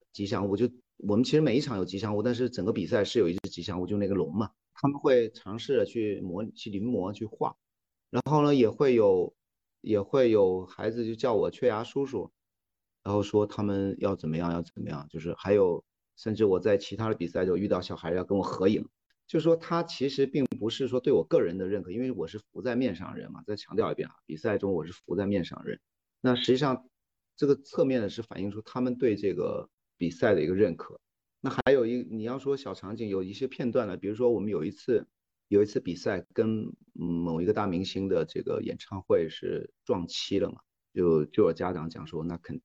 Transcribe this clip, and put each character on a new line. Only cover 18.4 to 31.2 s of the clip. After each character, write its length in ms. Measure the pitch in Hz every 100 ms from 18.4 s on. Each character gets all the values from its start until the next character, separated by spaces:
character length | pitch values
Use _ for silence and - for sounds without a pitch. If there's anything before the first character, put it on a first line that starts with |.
合 240 | - - 95
影， 180 | 104 - _ _ _ _
就 120 | 160
是 40 |
说 120 | 156 165
他 260 | - 170
其 280 | 170 - 131
实 160 | 135 135
并 200 | 151 127 -
不 100 | 107
是 180 | - 127
说 120 | 123
对 140 | 147
我 100 | 110
个 180 | - -
人 160 | 95 92
的 100 | 92
认 140 | 101
可， 80 | 87
因 120 | 104
为 100 | 127
我 160 | 107 80
是 100 | 107
浮 240 | - 85
在 140 | 117 123
面 200 | 127 87
上 200 | 82 64
人 160 | 50
嘛， 100 | - -
再 80 | 104
强 200 | - 92
调 160 | 90
一 40 | 76
遍 120 | 87
啊， 40 | - -
比 100 | 78
赛 220 | 113 101
中 160 | 98
我 120 | 87 78
是 80 |
浮 220 | - - 87
在 100 | 101
面 180 | 98 80
上 180 | - -
人。 140 | - _ _ _ _
那 160 | 127 123
实 100 | -
际 120 | 127
上 280 | 147 - - _ _ _ _ -
这 100 | 143
个 80 | 139
侧 300 | - - 139
面 160 | 127
呢， 80 | 101
是 120 | -
反 200 | 110 90
映 100 | 101
出 100 | 107
他 200 | - 127
们 160 | 127 123
对 180 | 127 101
这 180 | 98
个 360 | 87 85 - 85 _ _ -
比 120 | 85
赛 260 | 82 117 92
的 80 |
一 40 | 76
个 60 |
认 220 | 92 104 82
可。 240 | - - _ _